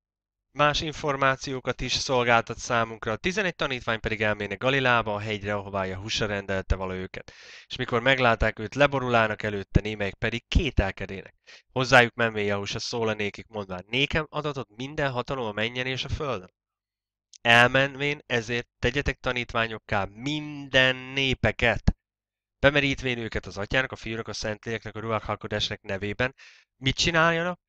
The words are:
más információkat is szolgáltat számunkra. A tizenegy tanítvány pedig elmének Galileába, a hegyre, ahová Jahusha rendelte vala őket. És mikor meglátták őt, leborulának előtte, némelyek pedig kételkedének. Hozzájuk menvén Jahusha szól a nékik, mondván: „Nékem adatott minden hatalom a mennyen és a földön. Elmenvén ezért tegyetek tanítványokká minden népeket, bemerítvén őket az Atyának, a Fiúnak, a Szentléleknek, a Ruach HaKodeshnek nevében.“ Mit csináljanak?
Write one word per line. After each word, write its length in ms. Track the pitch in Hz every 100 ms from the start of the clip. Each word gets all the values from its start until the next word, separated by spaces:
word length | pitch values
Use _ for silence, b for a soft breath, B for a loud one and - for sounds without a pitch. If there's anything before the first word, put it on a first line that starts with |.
| _ _ _ _ _ -
más 240 | 147 143
információkat 1000 | 160 135 151 139 135 131 143 131 127 -
is 100 | 127
szolgáltat 640 | - - 123 120 117 113 113
számunkra. 540 | - 120 113 113 117
A 60 | 107
tizenegy 380 | 185 190 185 -
tanítvány 440 | 151 127 120 110
pedig 220 | 113 107
elmének 360 | 107 104 101 98
Galileába, 560 | 127 139 127 120 107 104
a 40 |
hegyre, 340 | 110 104 101
ahová 320 | 104 98 98 92
Jahusha 400 | 92 107 - 107
rendelte 500 | 101 98 95 - 95
vala 200 | 92 92
őket. 380 | 92 - - B B B B
És 80 | -
mikor 260 | 123 120
meglátták 580 | 127 131 120 113 110 -
őt, 160 | 107 135
leborulának 680 | 143 139 127 117 110 107
előtte, 380 | 107 101 98 -
némelyek 340 | 107 104 98 -
pedig 320 | 110 117 -
kételkedének. 880 | - 147 - 143 - 95 95 - _ B B _
Hozzájuk 420 | 127 123 127 117
menvén 320 | - 113 107 101
Jahusha 340 | 101 101 113
szól 280 | - 120 110
a 60 |
nékik, 340 | 107 101 - -
mondván: 380 | 110 95 90 101
„Nékem 380 | 123 143 165 151
adatott 400 | 147 147 135 117 107
minden 360 | 135 151 139
hatalom 340 | 123 120 135 110
a 60 |
mennyen 340 | 104 117 127 127
és 180 | 127
a 60 | 135
földön. 440 | - 147 104 92 _ _ _ _ _ _ _ _ -
Elmenvén 800 | 120 117 123 135 139 131 143 147 -
ezért 420 | 123 110 120 - _
tegyetek 400 | 123 139 139 -
tanítványokká 840 | 131 123 117 117 113 107 - 104 95
minden 880 | 104 135 151 151 147 139 131 131 127
népeket, 1000 | 127 135 135 123 110 - 120 104 - - _ _ _ _ _ _
bemerítvén 580 | 139 147 139 127 131 117
őket 280 | 110 110 98
az 120 | 92
Atyának, 340 | 104 131 131
a 40 | -
Fiúnak, 320 | 113 113 107
a 60 |
Szentléleknek, 640 | 104 110 104 117 110 110 107
a 40 |
Ruach 260 | 113 107 -
HaKodeshnek 560 | 104 107 104 - 104
nevében.“ 540 | 104 98 104 101 127 B B B B _
Mit 180 | 131 -
csináljanak? 640 | 170 170 165 165 175 175